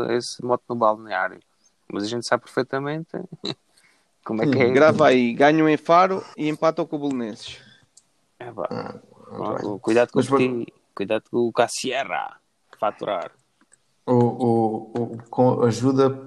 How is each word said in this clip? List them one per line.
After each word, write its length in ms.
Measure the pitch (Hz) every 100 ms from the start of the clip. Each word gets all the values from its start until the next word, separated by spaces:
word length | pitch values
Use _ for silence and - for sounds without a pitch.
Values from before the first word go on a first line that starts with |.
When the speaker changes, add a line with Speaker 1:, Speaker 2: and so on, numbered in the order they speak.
| 117 120
Speaker 1:
esse 280 | 120 -
mote 180 | 123 123 -
no 80 | 120
balneário. 640 | 110 107 110 95 92 92 _ _ _ _ -
Mas 120 | 98
a 20 | 104
gente 180 | 120
sabe 200 | 117 123
perfeitamente 680 | - - 127 135 143 156 165 170 185 165
<laughs> 840 | - 139 _ _ _ _ _ _
como 180 | - 110
é 40 | 139
que 120 | 135
Speaker 2:
Hum. 40 |
Speaker 1:
é. 80 | 120
Speaker 3:
Grava 380 | 127 156 151 143
aí, 240 | 127 120
ganham 360 | 117 143 160 156
em 80 | 151
Faro 480 | - 170 190 190 - -
e 120 | 151
empatam 380 | 151 165 160 160
com 100 | 156
o 120 | 143
Belenenses. 500 | 131 117 110 - - - _ _ _ _ _ _ -
Speaker 1:
É 120 | 123
pá. 160 | 110 78
Speaker 2:
Ah, 240 | - - - _ _ -
Speaker 1:
Pronto, 240 | 101 98
Speaker 2:
muito 160 | - 98
bem. 80 | 101
Speaker 1:
cuidado 320 | - 113 120
com 60 | -
Speaker 2:
Mas 60 | 120
Speaker 1:
o 40 |
Speaker 2:
por 80 | 135
Speaker 1:
Petit, 340 | 127 120 113 - _
cuidado 300 | - 101 110 -
com 60 | 123
o 140 | 120
Cassierra, 840 | 113 120 - 127 127 101 80 50 - _ _ _ -
faturar. 540 | 107 - 107 92 80 _ _ _ _ _ _ _ -
Speaker 2:
O, 80 |
o, 880 | 123 120 123 120 113 113 107 - 123
o, 200 | 117 117 -
com 320 | - 127 -
ajuda, 460 | 120 107 131 135 135 131